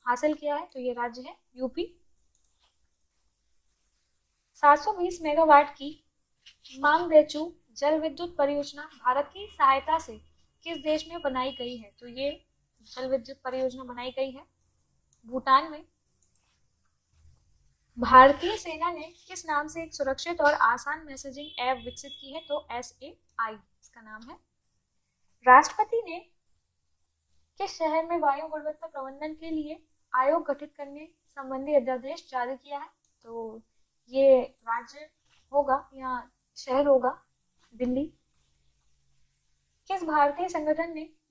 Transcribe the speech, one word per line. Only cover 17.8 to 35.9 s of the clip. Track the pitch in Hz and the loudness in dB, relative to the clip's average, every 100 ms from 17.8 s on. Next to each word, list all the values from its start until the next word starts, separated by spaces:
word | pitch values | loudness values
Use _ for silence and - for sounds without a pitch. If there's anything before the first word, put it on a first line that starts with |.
| _ 240 | _ -6
भारतीय | 240 254 269 277 359 427 | 8 10 10 8 -2 -4
सेना | 339 311 339 | -8 -6 -6
ने | 320 320 349 - | -6 -12 -18 -18
किस | 277 320 | -12 -4
नाम | 294 302 | -4 -4
से | 330 | -8
एक | 220 | -10
सुरक्षित | - 269 269 330 349 | -6 -4 -4 -6 0
और | 294 | 2
आसान | 294 226 247 285 311 311 | 4 2 2 -4 -10 -12
मैसेजिंग | 269 277 262 302 - | -16 -14 -14 -14 -4
ऐप | 247 254 233 | -4 -4 -8
विकसित | 240 277 - | -16 -18 -20
की | 269 | -16
है? | 311 330 | -16 -8
तो | 285 - | -8 -6
एसएआई | 240 247 - 285 - _ - 220 | -12 -12 -18 -20 -20 _ -8 -8
इसका | 214 _ _ _ 240 | -10 _ _ _ -20
नाम | 220 220 233 | -20 -20 -20
है। | 339 _ _ _ _ _ _ _ _ _ _ 254 | -20 _ _ _ _ _ _ _ _ _ _ 8
राष्ट्रपति | 262 - - 427 466 370 | 10 8 0 0 -2 -4
ने | 339 - _ _ _ _ _ _ _ _ _ _ _ _ - | -10 -14 _ _ _ _ _ _ _ _ _ _ _ _ -10
किस | 381 - | -10 -4
शहर | 320 320 330 | -2 0 -2
में | 339 | 0
वायु | 302 277 320 | 0 0 -6
गुणवत्ता | 311 302 302 320 | -8 -8 -10 -12
प्रबंधन | 277 269 277 311 | -12 -12 -10 -12
के | 311 320 | -10 -8
लिए | 311 294 330 _ _ _ | -8 -8 -12 _ _ _
आयोग | 262 262 330 311 | 0 2 0 -2
गठित | 277 294 - | -8 -10 -16
करने | 277 285 320 _ _ | -16 -16 -20 _ _
संबंधी | 277 262 262 277 294 | -16 -10 -8 0 2
अध्यादेश | 240 254 262 330 - | 2 -4 -8 -12 -10
जारी | 254 247 262 | -6 -6 -8
किया | 277 285 | -12 -12
है? | 311 _ _ _ | -14 _ _ _
तो | 226 233 226 226 - _ _ _ _ | -16 -12 -12 -14 -20 _ _ _ _
ये | 262 269 262 | 4 6 6
राज्य | - _ 226 233 233 285 302 _ _ _ _ | 4 _ -6 -6 -8 -18 -20 _ _ _ _
होगा | 277 269 269 - | 0 2 -2 -4